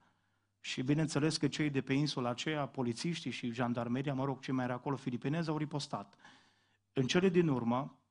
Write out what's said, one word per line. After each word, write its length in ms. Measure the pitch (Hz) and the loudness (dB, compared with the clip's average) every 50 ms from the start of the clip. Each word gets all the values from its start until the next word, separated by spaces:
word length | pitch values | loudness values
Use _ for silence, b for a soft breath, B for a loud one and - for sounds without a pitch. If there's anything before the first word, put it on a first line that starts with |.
| _ _ _ _ _ _ _ _ _ _ _ _ | _ _ _ _ _ _ _ _ _ _ _ _
Și 220 | - - - - 131 | -10 -6 -4 -2 0
bineînțeles 540 | 127 147 156 160 151 - 147 143 160 147 | 2 2 2 2 2 2 2 2 2 2
că 120 | - - 139 | 2 0 0
cei 220 | - - 151 151 | 0 0 0 0
de 100 | 139 135 | 0 0
pe 120 | 131 - 135 | 0 2 2
insula 360 | 139 151 143 - 143 123 120 | 2 2 2 0 0 0 0
aceea, 380 | 120 - - 160 156 151 143 | -2 -2 -2 -2 -2 0 -2
polițiștii 640 | 123 - - 127 120 113 - - 170 170 165 - 139 | -2 -2 -2 -2 0 -2 -2 -2 -4 -4 -4 -4 -6
și 220 | 117 - - 123 113 | -6 -4 -4 -4 -2
jandarmeria, 640 | 120 127 120 120 123 117 120 120 131 139 147 139 | 0 0 0 0 0 0 0 -2 -2 0 0 0
mă 100 | 127 135 | 0 0
rog, 160 | 139 135 117 | -2 -2 -4
ce 120 | - - 135 | -4 -2 -2
mai 120 | 131 127 | 0 0
era 100 | 123 127 | -2 -2
acolo, 220 | 123 - 151 139 | -2 -2 -2 -4
filipinezi, 520 | 123 - 135 123 120 - 139 147 170 165 156 | -2 -2 -4 -4 -2 -2 -2 0 0 0 0
au 80 | 156 | -2
ripostat. 580 | 156 151 143 151 147 143 - - 104 101 - - b b b b b b b b b b b b b _ _ - | -2 -2 -2 -4 -4 -4 -4 -6 -8 -8 -10 -16 b b b b b b b b b b b b b _ _ -2
În 140 | 143 131 | 0 0
cele 220 | 123 - 180 180 196 | 2 4 4 4 6
din 200 | 175 180 175 160 | 6 6 4 4
urmă, 480 | 135 123 117 117 120 127 147 151 - _ _ _ | 4 2 2 2 0 0 -2 -4 -10 _ _ _